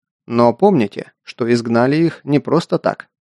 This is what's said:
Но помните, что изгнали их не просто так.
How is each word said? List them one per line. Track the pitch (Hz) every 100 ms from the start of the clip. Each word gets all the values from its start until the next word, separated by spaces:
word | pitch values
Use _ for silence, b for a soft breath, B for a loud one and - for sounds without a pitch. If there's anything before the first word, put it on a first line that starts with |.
| _ _ -
Но | 120 120
помните, | 117 202 170 104 - - _
что | - - 117
изгнали | 120 113 117 131 151
их | 165 -
не | 139 143
просто | - 156 - 170
так. | - - - _